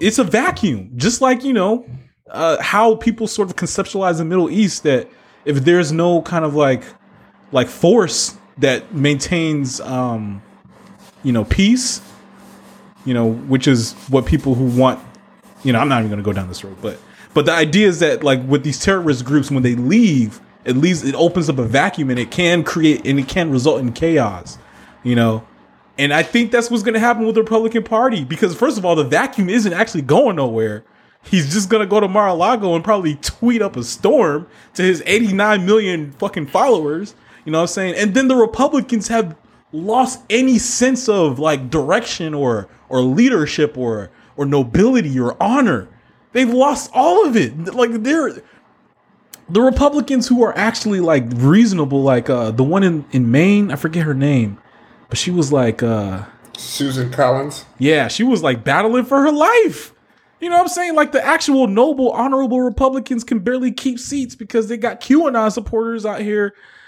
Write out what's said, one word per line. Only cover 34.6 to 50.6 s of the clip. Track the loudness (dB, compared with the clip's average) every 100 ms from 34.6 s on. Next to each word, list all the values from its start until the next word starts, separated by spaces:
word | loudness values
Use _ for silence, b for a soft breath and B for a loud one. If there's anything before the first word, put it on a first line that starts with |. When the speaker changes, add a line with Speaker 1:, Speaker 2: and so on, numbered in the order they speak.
| b
Speaker 1:
to | -2
his | 0 0 0
eighty-nine | 0 2 0 2 2
million | 2 2 2 -4 -8
fucking | -8 -6 -6 -2
followers, | 0 2 2 0 -6 -8 -16 b b
you | -4
know | -2
what |
I'm | -2
saying? | -2 -4 -2
And | 0
then | 2 2
the | 4
Republicans | 2 2 0 0 -2 -4 -2
have | -2 -2 -8 b b b
lost | -10 -2 0 0 -4 -2
any | 0 4 2
sense | 0 0 0 0 0
of, | 2 2 0
like, | -2 -2 -2
direction | -4 0 -2 -2 -8 -6
or, | -2 -2 -2 -6 b b
or | 0
leadership | 0 4 4 2 -2 0 -2 -2
or, | -4 -6 -10 b b -6
or |
nobility | -2 0 0 2 4 2 0 -2
or | -2 0
honor. | 0 2 2 0 -4 b b b b
They've | 0 2
lost | 4 2 0 -4
all | 0 4 4 4
of | 2
it. | 0 -4 -6
Like, | -2 -2 0
they're, | -2 0 -2 -6 -20 b b b _ _ _ _ _ -20 -2
the | 2
Republicans | 4 4 2 0 -2 -2 2
who | 2
are | 2
actually, | 0